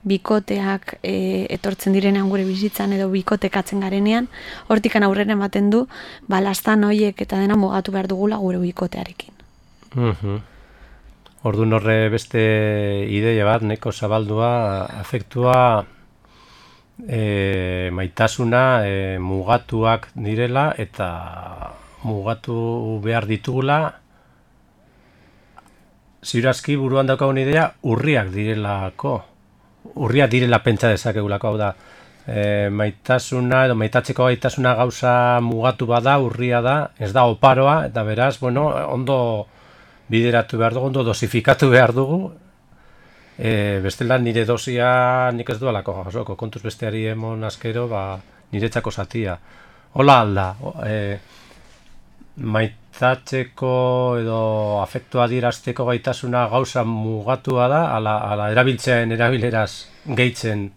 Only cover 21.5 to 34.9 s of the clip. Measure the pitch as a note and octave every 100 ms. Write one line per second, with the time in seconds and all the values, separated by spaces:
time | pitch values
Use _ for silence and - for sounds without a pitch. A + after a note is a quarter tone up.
21.5 | F2 F2 - - - A#2 G#2 G2 A2+ -
22.5 | A2+ A#2 A#2 A2 A2 G#2 A2+ G#2 G#2+ -
23.5 | C3 C3+ D3 D#3 - _ _ _ _ _
24.5 | _ _ _ _ _ _ _ _ _ _
25.5 | - _ _ _ _ _ _ - A#2+ B2
26.5 | B2 - C#3+ C3+ C3+ C3+ C3+ C3+ C3+ C3+
27.5 | D#3 D#3 - C3 A2+ D3+ C3+ F#2+ F#2+ G#2+
28.5 | G#2+ G#2 G2+ F#2+ - C#3+ A#2 - _ _
29.5 | _ _ _ - - B2 C3 C3+ B2 B2
30.5 | A2+ - G#2 A#2 G2+ A#2 G#2+ G2+ G2+ A2
31.5 | G#2+ G2+ - - - - _ - A2 G#2
32.5 | G#2 G2+ G#2 G#2 - - B2+ - B2+ B2
33.5 | C3 C3 A2+ A2 B2 A#2+ C3 B2+ A#2+ C3
34.5 | - B2+ A#2 B2